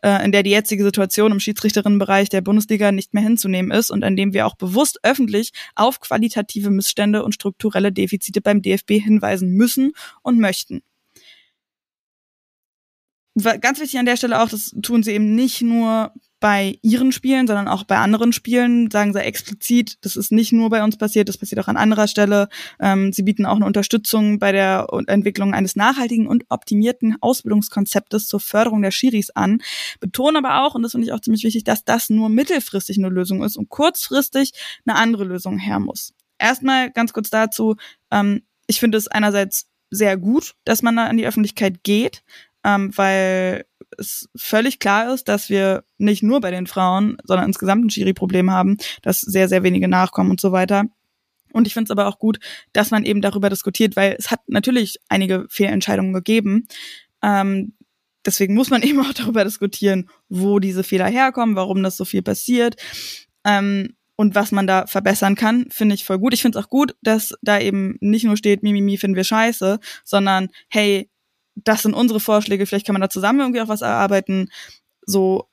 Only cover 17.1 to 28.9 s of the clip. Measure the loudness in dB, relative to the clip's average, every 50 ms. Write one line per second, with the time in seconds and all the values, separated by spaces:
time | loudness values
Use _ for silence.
17.1 | 0 0 _ 0 2 2 4 2 2 0 0 -2 -2 -4 -2 _ 0 2 2 2
18.1 | 2 2 2 2 0 0 _ 0 2 2 2 4 2 2 2 2 0 0 0 0
19.1 | 0 -2 -2 -4 -6 -8 -10 -12 -14 -10 -4 2 2 2 2 0 -6 _ -10 -8
20.1 | -6 -6 -4 2 2 2 4 4 2 2 4 4 2 2 2 0 0 0 -2 0
21.1 | 2 2 0 0 -2 -10 -10 -8 -6 -6 -2 -2 0 2 4 2 4 4 2 0
22.1 | 2 2 2 4 4 2 2 0 -4 -16 -16 -18 -12 _ 0 0 2 2 2 0
23.1 | 0 0 0 0 2 0 0 0 2 2 2 2 2 0 0 0 0 -2 -2 0
24.1 | 0 2 2 2 2 2 2 2 2 2 2 2 2 0 -2 -2 -4 -6 -2 2
25.1 | 2 2 2 0 -2 0 -2 -2 0 0 -2 -2 0 0 2 2 2 0 -2 -2
26.1 | 0 0 0 2 0 -2 0 _ -6 -6 _ -2 0 2 2 2 0 _ 0 -2
27.1 | -2 0 0 0 0 0 -2 0 0 0 0 0 -2 -2 -2 0 0 -2 -2 _
28.1 | -4 -4 -4 -2 -6 -6 -6 -2 0 0 2 2 2 0 0 0